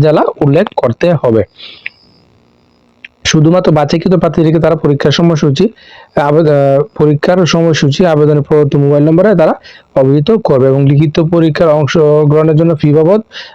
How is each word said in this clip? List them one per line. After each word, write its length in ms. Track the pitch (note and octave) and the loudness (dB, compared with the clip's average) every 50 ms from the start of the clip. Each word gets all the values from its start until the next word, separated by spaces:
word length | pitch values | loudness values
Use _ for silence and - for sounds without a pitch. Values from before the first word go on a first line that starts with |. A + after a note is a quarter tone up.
জেলা 200 | D3 D3+ D#3 G3+ F#4+ - - - | 2 2 2 0 -2 -4 -4 -4
উল্লেখ 260 | D#3 C#3 C#3 - G#2+ - - | -2 0 0 0 -2 -2 -4
করতে 360 | - - A#2+ A2+ - E3+ F3 E3 C3 | -4 -4 -4 -4 -2 -2 -2 -2 0
হবে। 220 | - B2 A2 A2 - - _ - - - - - - - _ _ _ B1 _ _ _ _ _ _ _ _ _ _ _ _ _ _ _ _ _ _ - - _ _ - | 0 0 0 0 -2 -4 _ -20 -20 -20 -20 -20 -20 -20 _ _ _ _ _ _ _ _ _ _ _ _ _ _ _ _ _ _ _ _ _ _ -20 -20 _ _ -8
শুধুমাত্র 460 | - - D#3+ D3 D#3+ F3+ F#3 F3 F#3 | -2 0 0 2 2 2 0 0 0
বাছাইকৃত 420 | D#3 D3+ D3 C#3+ F3 E3 - F3 F#3+ | 0 0 0 -2 -2 -4 -2 0 -2
প্রার্থীদেরকে 460 | E3 - D#3+ - F3 D#3 D#3+ D#3 D#3+ | 0 0 -2 -2 0 0 0 0 0
তারা 160 | D#3+ D#3 E3 | 0 0 -2
পরীক্ষার 360 | D#3 - D3 C#3 C3+ - D3 | 0 -2 -2 -2 0 -2 -2
সময়সূচি, 560 | C#3 - E3+ E3+ E3 D3 E3 D3 C3+ - F#3+ - - _ - - - - - _ - | 0 0 0 0 0 0 0 -2 0 0 -2 -4 -4 _ -20 -20 -20 -20 -16 _ -4
আবেদ-, 320 | - D3 C#3+ D3 E3 E3 D3+ | -4 -2 0 0 0 2 2
আহ, 340 | C#3+ C#3+ C#3 C#3 C#3 C#3 D3 - - - | 0 0 0 0 0 0 -2 -4 -4 -2
পরীক্ষার 480 | D3+ D3+ D3 D3 - F3 F3+ F#3+ F3 | 0 0 0 0 0 -2 0 0 0
সময়সূচি 600 | C#3+ - E3 E3 E3+ D3+ - D#3 C#3 C#3+ - F#3 | 0 0 0 0 0 0 0 -2 -2 0 0 0
আবেদনের 360 | E3 D#3 D3 D3+ D3+ D3+ D3 | 0 2 2 2 2 0 0
পরবর্তী 360 | C#3+ - D#3 D3+ D3+ C#3+ D#3+ C#3+ | -2 0 0 0 0 0 0 0
মোবাইল 260 | C#3 C#3+ D3 D3 D3 | 0 0 2 2 2
নম্বরে 300 | D#3+ D#3+ F3 F#3+ A3 G3 | 2 2 2 2 2 2
তারা 200 | D#3+ D#3 F#3+ - - - - - - _ _ - | 2 0 0 -2 -4 -8 -20 -20 -20 _ _ -2
অবহিত 360 | C#3 C3+ C3+ C#3+ D3+ D3 A3+ | 0 0 2 2 0 0 0
করবে। 360 | A3+ G#3+ - - C#3+ B2 C3 | -2 -2 0 0 0 2 2
এবং 200 | C3+ C3+ C#3 C#3 | 2 0 2 0
লিখিত 340 | C3+ C#3+ C#3+ D#3+ D3+ - F3 | 2 2 2 0 0 0 -2
পরীক্ষার 480 | D#3 E3 F3 E3+ E3 D#3 D3 - E3+ D#3 | -2 0 0 0 0 0 0 0 0 0
অংশগ্রহণের 880 | D3+ D#3 D3 C3 - E3+ D3+ D3 D3+ D3+ D3+ C#3+ D3+ D#3 D#3 D#3+ D#3 | 0 0 -2 -2 0 0 0 2 2 2 2 2 2 0 0 0 0
জন্য 200 | D#3 E3 E3+ D#3+ | 0 0 0 -2
ফি 160 | - - D3 | -2 0 0
বাবদ 280 | C#3+ D#3+ D#3 E3+ G3+ A3 - _ - - - - | 2 2 2 2 0 -2 -4 _ -18 -20 -20 -20